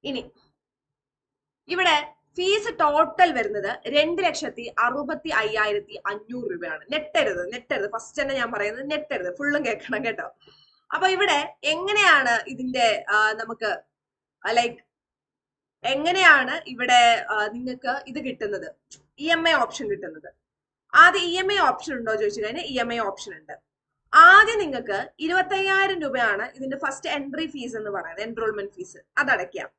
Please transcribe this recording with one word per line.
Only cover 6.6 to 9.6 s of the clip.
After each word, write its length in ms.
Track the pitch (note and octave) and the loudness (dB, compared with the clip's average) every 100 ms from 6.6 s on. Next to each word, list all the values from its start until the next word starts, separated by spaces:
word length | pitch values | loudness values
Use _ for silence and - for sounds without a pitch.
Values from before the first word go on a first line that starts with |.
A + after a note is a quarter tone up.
| E3+ D#3 - | -8 -10 -6
നെട്ടരുത്, 480 | D4+ D4+ - C4+ F3+ F3+ | -8 -4 0 0 -2 -6
നെട്ടരുത്, 360 | A#3+ A#3+ C4 G3+ | -10 -8 -6 -4
ഫസ്റ്റ് 240 | A3+ - - | -8 -12 -8
തന്നെ 140 | C4+ C4+ | -4 -4
ഞാൻ 80 | A#3+ | -4
പറയുന്നത് 320 | A3 G#3 A3+ C#4 | -4 -6 -6 -6
നെട്ടരുത്, 380 | D4 D4 B3 F3+ - | -6 -6 -6 -6 -6
ഫുള്ളും 240 | C#4+ D4 | -2 -2